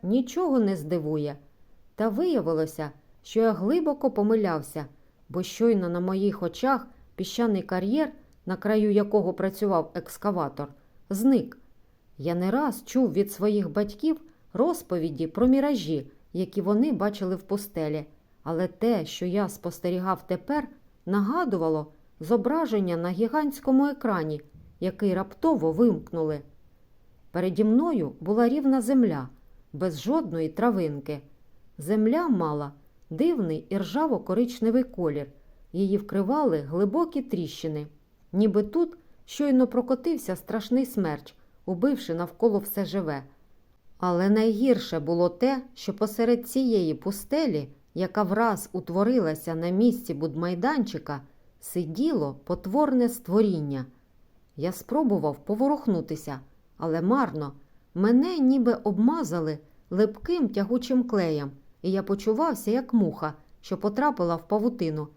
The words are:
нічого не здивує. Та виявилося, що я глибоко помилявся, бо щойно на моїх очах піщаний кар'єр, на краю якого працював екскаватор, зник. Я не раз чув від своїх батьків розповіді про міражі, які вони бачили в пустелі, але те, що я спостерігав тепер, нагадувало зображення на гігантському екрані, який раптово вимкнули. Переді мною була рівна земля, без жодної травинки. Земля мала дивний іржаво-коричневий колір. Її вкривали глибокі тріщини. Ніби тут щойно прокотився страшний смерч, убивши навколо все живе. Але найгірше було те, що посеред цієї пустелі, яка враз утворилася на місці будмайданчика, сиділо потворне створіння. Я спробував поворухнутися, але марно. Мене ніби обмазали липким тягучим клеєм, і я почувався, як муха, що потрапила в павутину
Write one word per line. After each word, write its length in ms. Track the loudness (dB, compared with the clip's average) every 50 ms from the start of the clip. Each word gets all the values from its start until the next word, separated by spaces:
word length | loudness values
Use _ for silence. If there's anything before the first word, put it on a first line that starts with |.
| -4
нічого 580 | 0 0 0 0 0 -2 -2 0 2 2 2
не 160 | 2 2 0
здивує. 600 | -2 -2 -2 -2 -2 -2 -2 -2 -2 -4 -4 -6 -10 -14 -20 -20 _ -20 -20 -20 -20 -20 -18 _
Та 140 | -4 -2 -2
виявилося, 800 | 0 0 0 0 0 0 0 0 0 0 0 -2 -4 -8 -10 -10 -10 -14 _ _ -20 -20 _
що 180 | -4 0 2
я 120 | 2 4 2
глибоко 580 | 2 0 0 2 2 2 0 0 0 0 0
помилявся, 760 | 2 2 2 4 4 2 2 2 0 -2 -4 -6 -8 -10 -10 -10 -14 -20 -20 _ _ _ _ -8
бо 140 | -6 -6 -6
щойно 460 | -6 -2 0 2 4 4 4 2 0
на 120 | -2 -2
моїх 420 | -2 -2 0 0 0 0 0 -2 -4
очах 440 | -6 -4 -2 0 0 0 0 -2 -8 -16 -20 -20 -18 -10
піщаний 480 | -8 -8 -6 -2 0 0 2 2 0 -2
кар'єр, 500 | -2 -4 -2 -2 0 0 0 0 0 -4 -10 -20 -20 -20 _ _
на 100 | -8 -8
краю 360 | -4 0 2 2 4 4 4 4
якого 420 | 4 2 4 2 2 2 2 0
працював 560 | -2 -2 -4 -2 -2 0 2 2 2 0 0 -6
екскаватор, 720 | -10 -10 -10 -12 -6 -4 -2 -2 0 -2 -4 -4 -8 -10 -12 -12 -18 _ _ _ -20 -10 -6
зник. 480 | -4 2 4 6 6 4 2 0 -8 -16 -20 -20 -20 -20 -20 _ _ _ _ _ _ -8
Я 160 | -4 -2 0
не 160 | 0 0 0
раз 320 | 0 0 0 -2 -4 -6 -10
чув 280 | -4 0 2 2 2 2
від 200 | 0 0 0 -2
своїх 380 | -2 0 0 2 0 0 -2
батьків 500 | -2 -2 -2 -2 -4 -2 -2 -2 -2 -2 -4 -12 -20 _ _ -8 -2
розповіді 720 | 0 0 2 0 -2 -4 -4 -4 -2 -2 -4 -4 -4 -6
про 200 | -4 0 2 4
міражі, 640 | 4 4 4 4 2 0 -2 -2 -2 -4 -4 -4 -8 -14 -20 -20 -10 -6
які 280 | -4 -4 -4 -4 -2
вони 320 | 0 2 2 4 4 2 2
бачили 440 | 0 0 -2 -2 -2 -4 -4 -4
в 60 | -6 -4
пустелі, 640 | -4 -6 -6 -6 -8 -6 -4 -4 -2 -4 -4 -6 -10 -16 _ _ _ _ _ -8
але 240 | -6 -2 -2 -2
те, 400 | -4 -2 -2 0 2 2 2 0
що 200 | -4 -6 -6 -4
я 220 | -2 0 0 -2 -2
спостерігав 800 | -4 -8 -8 -10 -8 -4 -4 -2 -2 -2 -2 -2 -2 -4 -4
тепер, 420 | -6 -6 -6 -4 -4 -2 -2 -4 -4 -10 -18 -20 -20 _ _ _
нагадувало 800 | -2 0 0 0 0 0 0 0 0 0 0 0 0 0 0 -2 -6 -12 -20 -20 _ _ _
зображення 760 | -2 0 0 0 2 0 0 0 0 0 0 0 0 0 0
на 140 | -2 -2 -2
гігантському 760 | -2 0 -2 0 0 0 0 -2 -4 -4 0 2 4 4 4
екрані, 560 | 2 0 -2 -2 -2 0 0 -2 -4 -4 -8 -10 -14 -20 -20 -20 -20 -10 -6
який 340 | -4 -4 -2 0 0 0 0
раптово 580 | 0 -2 -4 -6 -2 2 2 2 4 2 2 4
вимкнули. 680 | 4 4 4 4 2 -2 -6 -4 -2 -2 -2 -2 -4 -8 -12 -20 -20 -20 -20 -20 _ -20 _ -20 -20 -20 -20 -20 _ -20 -8
Переді 340 | -4 -2 -2 -2 0 2 2
мною 480 | 4 4 4 4 4 2 0 0 -2 -4 -6
була 280 | -4 0 2 4 4 4
рівна 320 | 2 2 2 2 2 2
земля, 480 | 2 2 4 4 4 4 2 -2 -6 -8 -12 -18 -20 -20 -20 -20 -20 _ -8
без 300 | -4 -4 -4 -4 -4 -2
жодної 460 | 0 0 0 0 -2 -4 -4 -4 -4
травинки. 720 | -2 0 0 2 2 2 0 -2 -4 -6 -8 -8 -8 -10 -10 -16 -20 -20 -20 -20 -20 -20 -20 -20 -18 -12
Земля 500 | -4 -2 0 2 2 4 2 2 2 2
мала 440 | 2 2 2 0 -2 -4 -6 -8 -10 -16 -20 -20 _ _ -14 -12
дивний 560 | -4 0 2 2 2 0 0 -2 -2 -4 -4 -4
іржаво-коричневий 1120 | -4 -4 -4 -2 -2 0 0 0 0 -2 -2 -2 0 0 0 0 -2 -2 0 2 2 2 0
колір. 420 | 0 -4 -4 -2 -2 -2 -4 -6 -10 -14 -20 -20 -20 -20 -20 -20 -10 -4
Її 240 | -2 0 2 2
вкривали 640 | 0 0 -2 -2 -2 0 0 0 2 2 2 2 0
глибокі 640 | -2 -4 -2 0 0 0 2 0 -2 0 -2 -6 -4
тріщини. 640 | -4 -4 -4 -4 -6 -8 -8 -6 -6 -6 -6 -8 -10 -14 _ _ _ _ _ _ _ 0
Ніби 300 | 2 2 4 4 2 0
тут 340 | 0 0 0 0 0 -2 -8 _ -20 -20 -20 -20
щойно 420 | -14 -4 -2 0 4 4 4 4
прокотився 720 | 4 2 0 0 0 -2 -2 0 -2 -4 -2 -4 -6 -8
страшний 500 | -8 -6 -6 -6 -6 -2 0 0 0 0
смерч, 480 | 0 -2 -2 -2 -2 -2 -6 -8 -14 -20 -20 -20 _ _ -14 -8
убивши 480 | -6 -2 0 0 0 0 0 -2 -6 -4
навколо 440 | -4 -4 -6 -4 0 0 2 2 0
все 260 | -2 -4 -4 -4 -4
живе. 380 | -2 -4 -4 -4 -2 -4 -6 -8 -12 -18 _ _ _ -20 -20 _ _ _ _ _ -20 -10 -4 -2
Але 260 | 0 2 2 4 4
найгірше 680 | 4 4 4 4 2 2 4 4 4 2 2 -2 -4 -4
було 280 | -2 -2 0 2 2 2
те, 340 | 2 2 0 2 2 0 -4 -8 -16
що 200 | -10 -8 -8 -4
посеред 540 | -2 -2 -2 0 0 2 2 2 2 0 -2
цієї 460 | -2 0 2 2 2 2 2 2 -2
пустелі, 760 | -2 -4 -6 -6 -6 -6 -2 -2 0 0 0 0 -2 -4 -6 -12 -20 _ _ _
яка 280 | -4 -4 -2 0 0 0
враз 480 | 0 2 2 2 2 0 -2 -4 -8 -8
утворилася 840 | -8 -8 -2 0 2 2 4 4 4 2 2 -2 -4 -6 -6 -4
на 140 | -4 -2 0
місці 460 | 2 4 4 4 4 2 -2 -6 -6
будмайданчика, 1080 | -4 -4 -4 -4 -4 -2 -2 -2 0 0 0 2 2 0 -2 -4 -8 -8 -8 -8 -8 -10 -14 -20 -20 _ -20 _ _
сиділо 760 | -18 -8 -6 -4 -4 -4 -4 -2 -2 0 0 0 -2 -2 -4 -8 -6
потворне 640 | -6 -6 -6 -4 -2 0 2 2 4 4 2 2 2
створіння. 800 | 0 -4 -6 0 2 2 4 4 2 0 -2 -4 -4 -6 -6 -8 -14 _ _ _ _ _ -20 _ _ _ _ _ _
Я 160 | -6 -6 -6 -6
спробував 640 | -6 -6 -4 0 0 2 2 2 2 0 -2 -2
поворухнутися, 1040 | -4 -6 -6 -2 0 2 2 2 0 0 0 0 0 -2 -4 -8 -8 -8 -10 -10 -10 -12 -16 -20 _ _ _ _
але 260 | -6 -4 -2 -2 0 2
марно. 500 | 2 4 2 2 0 -2 -4 -6 -8 -10 -14 -20 -20 -20 -20 _ _ _
Мене 440 | 0 2 4 6 6 4 4 2 2
ніби 360 | 4 4 4 4 4 2 2 2 0
обмазали 760 | -2 0 2 4 4 2 2 0 -2 -2 -2 -2 -2 -4 -6 -10 -16 -20 -20 -12 _
липким 580 | 0 2 2 2 0 -4 -4 -2 0 0 0 0
тягучим 560 | 0 -2 -2 0 -2 -2 0 0 0 0 2
клеєм, 460 | 2 0 0 2 2 0 -2 -4 -6 -8 -12 -20 -20 -20 _ -4
і 100 | -2 -2
я 100 | -2 0
почувався, 680 | -2 -2 -2 0 0 0 2 2 0 0 -2 -2 0
як 240 | 0 0 0 0 2
муха, 400 | 2 2 2 0 -2 -6 -6 -6 -8 -14 -20 -20 -20
що 180 | -10 -8 -6 -4
потрапила 580 | -2 -2 0 2 0 0 0 0 0 0 0
в 120 | -2 -2 -2
павутину 600 | 0 0 0 0 -2 -2 -2 -2 -2 -4 -6 -8 -12